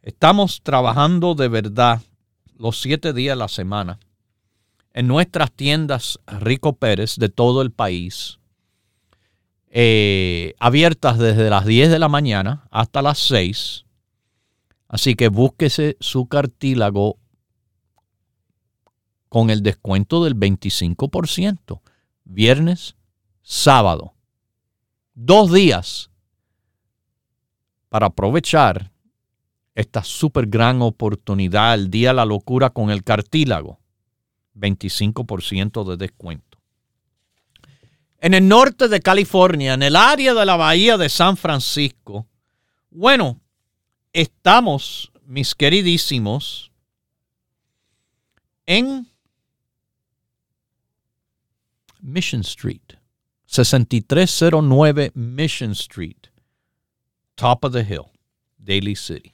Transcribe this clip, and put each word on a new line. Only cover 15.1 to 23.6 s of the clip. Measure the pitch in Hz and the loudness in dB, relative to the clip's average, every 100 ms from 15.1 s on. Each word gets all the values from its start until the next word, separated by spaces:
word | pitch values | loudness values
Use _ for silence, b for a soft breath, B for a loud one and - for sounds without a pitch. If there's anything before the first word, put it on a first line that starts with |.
| 117 | 2
que | 117 | 2
búsquese | 101 127 - 151 - 151 - | 2 0 2 -2 0 -4 -4
su | - 131 123 | -6 -6 -2
cartílago | 143 135 _ 135 127 104 101 104 - _ _ _ _ _ _ _ _ _ _ _ _ _ _ _ _ _ _ _ _ _ | -2 -4 _ -4 0 0 0 -2 -4 _ _ _ _ _ _ _ _ _ _ _ _ _ _ _ _ _ _ _ _ _
con | 117 113 | 0 0
el | 107 | 0
descuento | 104 - - 95 104 170 | -2 -4 -4 -2 0 -2
del | 165 117 | -2 0
veinticinco | 98 95 98 - 85 87 139 | -2 -2 -4 -4 -4 -4 -4
por | 180 165 | -4 -6
ciento. | - 196 196 _ - _ _ _ _ | -4 -4 -4 _ -18 _ _ _ _
Viernes, | _ 92 110 135 165 180 - _ _ _ _ _ | _ 0 2 4 0 -2 -8 _ _ _ _ _
sábado. | _ - | _ 0